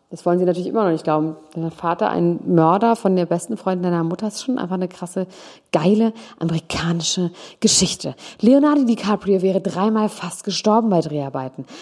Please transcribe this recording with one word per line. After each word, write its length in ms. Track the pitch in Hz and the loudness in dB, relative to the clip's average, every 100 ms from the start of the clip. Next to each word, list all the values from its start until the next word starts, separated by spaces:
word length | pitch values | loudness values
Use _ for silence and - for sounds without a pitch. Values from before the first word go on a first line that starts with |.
| _ | _
Das 160 | 165 - | -6 0
wollen 140 | 175 | 0
sie 40 | |
natürlich 220 | 180 175 180 | 2 0 -2
immer 160 | 226 | 0
noch 80 | 202 | 0
nicht 140 | 160 | 0
glauben. 320 | - 151 156 156 - | 0 -2 -2 -6 -12
Wenn 100 | - | -8
dein 80 | 165 | -8
Vater 400 | - 170 175 - | -6 -4 -2 -2
ein 300 | 175 175 170 | 0 0 0
Mörder 520 | - 175 160 185 233 226 | 2 4 4 4 2 2
von 180 | 196 | 0
der 120 | 185 170 | 0 0
besten 300 | 175 - 220 | -2 -4 -8
Freundin 280 | - 185 | -4 -2
deiner 180 | 180 175 | 0 0
Mutter 240 | 165 180 214 | -2 -4 -6
ist, 160 | - | -6
schon 160 | - 247 | -6 -4
einfach 160 | 175 | -4
eine 140 | 185 180 | -4 -6
krasse, 400 | - 175 - 185 - - - _ | -8 -10 -8 -8 -10 -20 -20 _
geile 400 | 170 165 208 226 220 - - | 0 4 4 2 -2 -12 -6
amerikanische 880 | 175 165 - - 165 170 160 - 175 175 - - | -2 -2 -4 -6 -4 -2 -2 -2 -4 -6 -20 0
Geschichte. 560 | 220 - 190 - - - - - | 2 2 0 -2 -10 -12 -16 0
Leonardo 420 | 208 277 294 294 | 4 6 6 4
DiCaprio 580 | 254 220 196 202 190 190 | 2 0 -2 -2 0 2
wäre 180 | 185 190 | 2 0
dreimal 480 | - 160 208 220 214 | -2 -2 0 2 0
fast 340 | - 175 - | -2 -10 -8
gestorben 480 | - 175 214 220 226 | -6 -2 2 4 4
bei 100 | 175 | 2
Dreharbeiten. 680 | 160 147 139 135 131 - 135 - | 0 -2 -6 -6 -8 -10 -16 -16